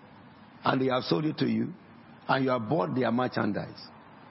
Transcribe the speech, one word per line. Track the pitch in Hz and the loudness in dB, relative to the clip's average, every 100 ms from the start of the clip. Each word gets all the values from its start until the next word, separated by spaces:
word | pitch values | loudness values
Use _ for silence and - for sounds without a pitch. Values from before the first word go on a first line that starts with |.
| - - - - - - | -20 -20 -20 -20 -20 -4
And | 127 135 | 0 2
they | 131 | 2
have | 127 | 0
sold | - 165 156 | 0 0 0
it | 151 | 0
to | 127 | 0
you, | 110 127 - - - - - - | 2 -2 -6 -20 -20 -20 -12 -2
and | 135 131 | 0 2
you | |
have | 123 110 | 0 0
bought | 165 175 127 | 0 2 0
their | 117 | 2
merchandise. | 120 127 113 113 95 - - - - - - - | 2 0 0 0 -2 -6 -12 -18 -20 -20 -20 -20